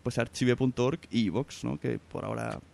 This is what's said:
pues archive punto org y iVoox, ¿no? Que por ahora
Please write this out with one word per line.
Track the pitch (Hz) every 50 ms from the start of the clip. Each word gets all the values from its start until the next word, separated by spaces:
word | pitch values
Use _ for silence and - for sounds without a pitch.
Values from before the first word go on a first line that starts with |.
| -
pues | 127 - -
archive | 117 - - - 127 123 123
punto | - 131 127 123 127 123
org | 131 170 - - -
y | - 117 110
iVoox, | 92 80 113 143 - - - -
¿no? | 123 139 -
Que | - 123 113 110 - - -
por | - 98
ahora | 104 113 113 113 113 107 - - -